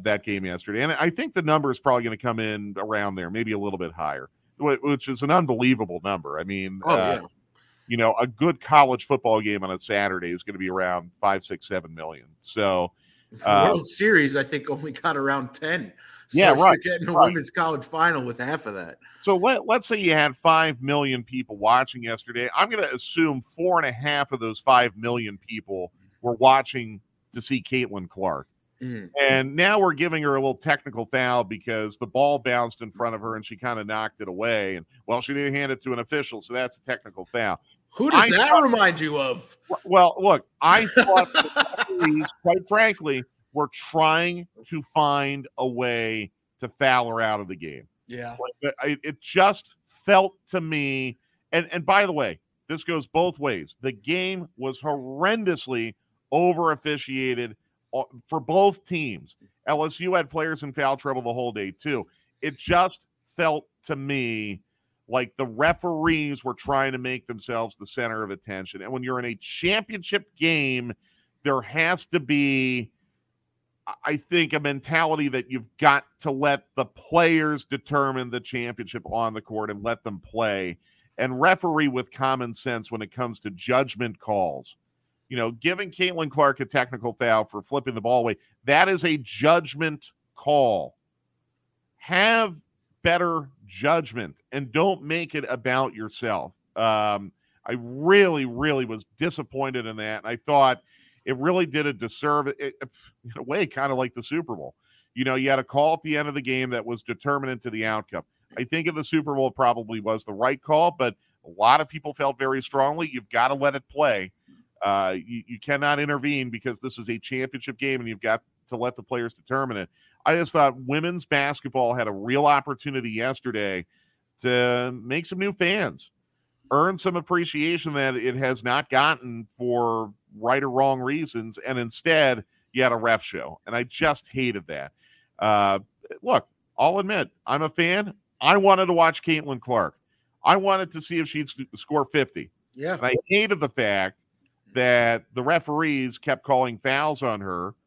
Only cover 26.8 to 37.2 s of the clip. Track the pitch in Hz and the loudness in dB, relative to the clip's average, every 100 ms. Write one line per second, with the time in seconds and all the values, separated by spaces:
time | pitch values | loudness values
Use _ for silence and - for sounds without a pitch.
26.8 | 113 104 _ _ _ 123 - 135 - 131 | -10 -14 _ _ _ -12 -4 -4 -2 -4
27.8 | 117 98 87 - 95 71 - _ _ - | -2 -6 -10 -6 -4 -4 -8 _ _ -16
28.8 | 127 117 90 143 139 135 135 147 180 214 | -12 -12 -8 0 2 4 2 2 2 4
29.8 | 185 143 170 160 147 139 135 123 160 147 | 2 2 -2 0 0 0 0 -2 -2 -2
30.8 | 143 113 110 131 127 123 101 110 - 110 | -4 -10 -4 -2 0 0 -2 -6 -6 -6
31.8 | 107 - 113 123 143 143 123 120 117 - | -6 -8 -6 0 2 2 0 0 -2 -6
32.8 | 113 101 117 110 113 110 107 104 123 113 | -14 -6 -6 -4 -8 -10 -10 -10 -6 -6
33.8 | 104 110 107 - 98 90 117 110 98 90 | -4 -4 -4 -8 -10 -4 -2 0 -2 -6
34.8 | 82 _ - 120 127 139 143 139 139 131 | -10 _ -4 -4 -2 -4 -2 -2 -4 -6
35.8 | 131 120 113 151 135 110 - 123 127 - | -4 -6 -4 -4 -4 -10 -8 -6 -6 -8
36.8 | - 120 107 95 | -10 -10 -10 -16